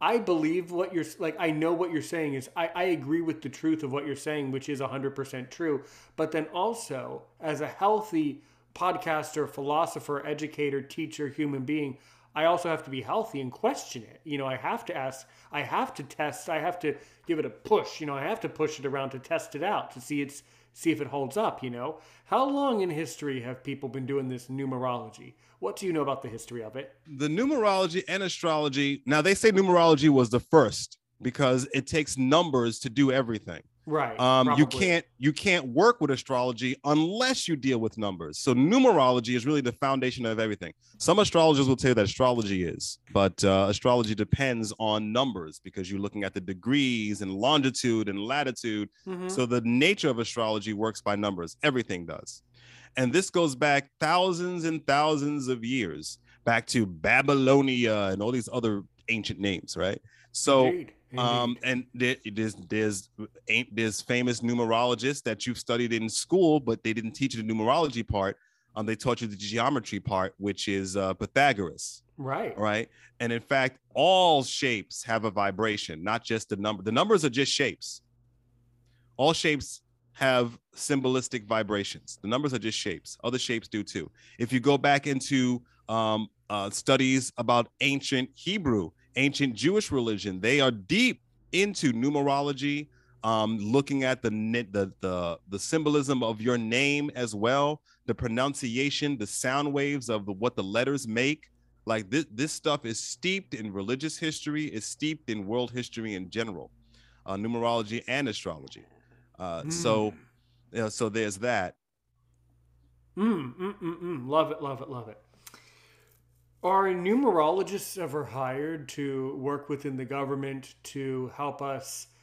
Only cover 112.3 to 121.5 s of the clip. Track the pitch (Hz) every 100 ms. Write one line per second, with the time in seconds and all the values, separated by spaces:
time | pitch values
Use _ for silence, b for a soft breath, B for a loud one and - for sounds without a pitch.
112.3 | _ _ _ _ _ _ _ _ - 220
113.3 | 190 131 185 190 196 170 170 175 156 123
114.3 | 151 156 156 143 131 151 127 110 107 _
115.3 | b b b b b b b b b _
116.3 | _ _ _ 180 190 196 180 180 240 269
117.3 | 175 151 185 180 196 - 190 160 147 123
118.3 | 123 131 135 156 160 135 - 143 135 131
119.3 | 143 135 143 143 143 147 131 127 139 135
120.3 | 139 135 135 131 - - 139 135 131 127
121.3 | - 143